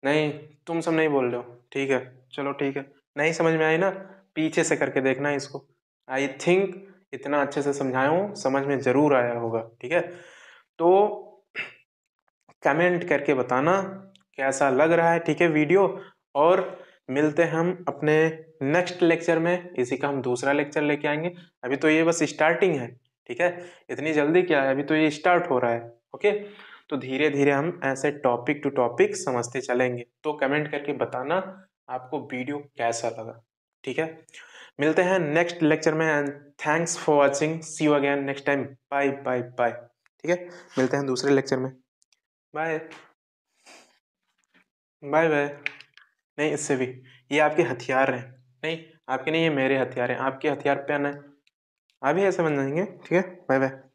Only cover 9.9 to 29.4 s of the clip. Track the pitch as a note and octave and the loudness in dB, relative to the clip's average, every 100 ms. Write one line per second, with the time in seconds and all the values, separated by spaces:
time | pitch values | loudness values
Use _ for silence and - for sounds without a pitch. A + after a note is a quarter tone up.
9.9 | E3+ - - - - - - _ - E3+ | -2 -2 -10 -20 -20 -20 -20 _ 0 4
10.9 | F#3+ G#3 G#3 - - _ - - - _ | 6 4 -2 -14 -20 _ -12 -12 -16 _
11.9 | _ _ _ _ _ _ _ D3+ D3 F3+ | _ _ _ _ _ _ _ 0 2 2
12.9 | F3 - C#3+ C#3+ C3 B2 B2+ D3+ F#3+ F#3+ | 0 0 -2 0 0 2 0 2 0 -2
13.9 | - - _ _ - C3+ C3+ C#3+ C3 D#3+ | -10 -18 _ _ -4 -2 2 2 4 4
14.9 | E3+ E3+ E3+ E3 D3 E3+ D3+ D3+ F#3 F#3+ | 4 4 2 0 2 2 2 4 4 4
15.9 | - - _ _ C#3 D#3 F#3+ F#3 - - | 0 -14 _ _ 2 4 4 0 -10 -20
16.9 | _ - C3 D3+ D3 E3 D#3+ E3+ F3 - | _ -6 0 0 2 0 2 -2 -2 -8
17.9 | - D3+ D#3 D#3+ D#3+ - _ C3+ E3 F3+ | -4 2 4 2 0 -16 _ 0 0 0
18.9 | - E3+ E3 E3 E3 E3+ F3+ F3 - B2 | 0 2 2 2 0 2 -2 -4 -4 -4
19.9 | C3 C#3+ C#3 B2+ A#2+ C#3 C#3+ D3 D#3 D3 | -2 -2 -2 -2 -2 0 0 0 -2 0
20.9 | D3 D3+ D3 E3+ F3 - _ B2 C3+ D#3 | 0 -2 -2 -4 -8 -20 _ -6 0 4
21.9 | D#3 E3 E3 D3+ - D#3 E3 F#3+ D3 A#2+ | 4 4 2 -2 2 2 4 2 0 -6
22.9 | - _ _ _ B2 F3 F3 - - _ | -12 _ _ _ -2 -2 -2 -14 -20 _
23.9 | B2+ D3+ D3+ D3 E3+ F3 D3 C3+ C3+ D3 | -6 0 2 4 2 4 2 2 0 0
24.9 | D#3 D#3 D3+ F#3 F3 F3 B2+ A#2+ A#2 A#2 | 2 2 2 2 2 2 0 2 -2 -6
25.9 | - _ - G#3 G#3 - - - - _ | -20 _ -2 0 0 -8 -18 -20 -20 _
26.9 | C#3+ B2+ C3 D3+ C#3 C#3+ C#3 D#3+ F3 C3+ | -8 -6 0 0 4 2 2 0 -2 -4
27.9 | C3 D3 D3 C3 A#2+ B2 D3 C#3 B2+ A#2+ | -2 -2 0 0 0 -2 -2 -2 0 0
28.9 | A#2+ G3+ G3 - B2 | 2 0 0 -4 -4